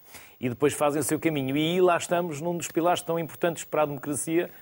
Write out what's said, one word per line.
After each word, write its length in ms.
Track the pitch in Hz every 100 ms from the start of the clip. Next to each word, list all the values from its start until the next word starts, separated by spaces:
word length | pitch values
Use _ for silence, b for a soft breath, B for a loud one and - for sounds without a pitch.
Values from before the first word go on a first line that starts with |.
| B B B B
E 100 | 127
depois 240 | 120 147
fazem 280 | - 147 147
o 20 |
seu 160 | 135 151
caminho. 380 | 165 151 131 139
E 240 | 156 180
lá 160 | 180 170
estamos 440 | - 175 175 143
num 160 | 170 175
dos 120 | -
pilares 340 | - 165 170
tão 160 | - 165
importantes 460 | 156 - 175 165 -
para 180 | 151
a 40 | 151
democracia, 600 | 143 143 147 - 165 170 B